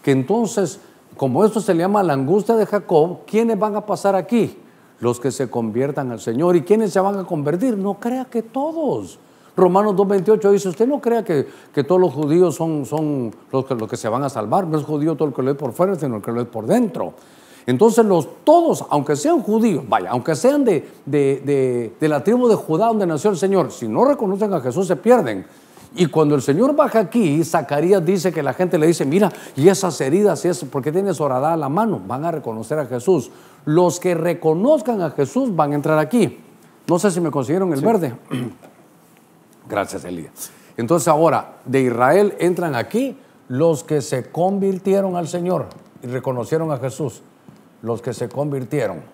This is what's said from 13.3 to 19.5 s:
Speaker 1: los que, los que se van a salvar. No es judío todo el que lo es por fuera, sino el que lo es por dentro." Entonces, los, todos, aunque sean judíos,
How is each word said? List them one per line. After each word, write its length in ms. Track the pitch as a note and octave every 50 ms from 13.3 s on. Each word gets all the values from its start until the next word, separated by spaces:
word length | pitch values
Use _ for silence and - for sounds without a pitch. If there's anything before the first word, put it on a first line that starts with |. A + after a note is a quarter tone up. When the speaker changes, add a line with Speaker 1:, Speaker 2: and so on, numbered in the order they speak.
| - - - _
Speaker 1:
los 140 | - C3+ B2+
que, 100 | C3+ C3
los 140 | A2+ A2 G#2
que 80 | -
se 100 | A#2 - A2+
van 140 | G#2+ B2+ C#3+
a 60 | C3+
salvar. 380 | - A#2+ G#2+ G#2+ C#3 F#3+ F#3+
No 100 | E3 D#3
es 60 | D3+ C#3
judío 320 | D3 D#3 D3 D3 D#3+ D#3+
todo 140 | - D#3+ D3
el 40 | -
que 80 | -
lo 100 | C3 C3
es 60 | D3
por 140 | C#3+ D3+ B2 A2+
fuera, 220 | - F3 G3 G3+
sino 220 | D#3+ D#3 C#3 A#2
el 40 | G#2
que 100 | F#2 -
lo 100 | A#2 A#2+
es 60 | A#2+
por 200 | A2+ - A2+ G#2
dentro." 460 | A#2 F#3 B3 B3 G3 - - G2 E2 - - - - - - - - - - -
Entonces, 400 | - B2+ B2 G#3 A#3 A3 A#3 A3+
los, 380 | G#3 F#3+ E3 C#3 - - - -
todos, 420 | - D4+ F4 E4+ D#4 G3+ C3+ C#3+ -
aunque 260 | C#3+ D3 C3 - D3+
sean 260 | C#3 - D4 F4 D#4
judíos, 420 | G3 G#3